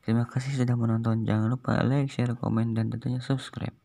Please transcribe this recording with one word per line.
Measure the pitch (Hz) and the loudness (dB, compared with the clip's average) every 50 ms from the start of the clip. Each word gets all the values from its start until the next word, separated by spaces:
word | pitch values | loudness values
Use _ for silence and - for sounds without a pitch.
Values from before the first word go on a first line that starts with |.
Terima | _ - 113 117 120 | _ 2 2 2 2
kasih | 120 - 127 127 135 139 | 0 -2 -4 -4 -2 0
sudah | 131 123 123 123 | 0 2 2 2
menonton. | 120 117 113 113 113 117 113 113 113 110 110 | 2 2 2 2 2 2 2 0 2 2 2
Jangan | 107 107 110 110 123 | 2 2 2 0 0
lupa | 127 - - 120 - - | -2 0 0 2 2 4
like, | 120 131 143 139 139 | 2 2 2 0 0
share, | - - 123 123 117 | -2 -2 -2 -2 -2
komen, | 120 - 113 110 113 113 117 113 | -2 -2 0 0 0 0 0 0
dan | 113 110 113 | 0 0 -2
tentunya | 113 113 - 127 123 127 | -2 -4 -4 -4 -4 -4
subscribe. | 127 - 135 131 - - - 131 135 - - _ _ | -2 -2 -4 -4 -4 -10 -12 -8 -8 -8 -10 _ _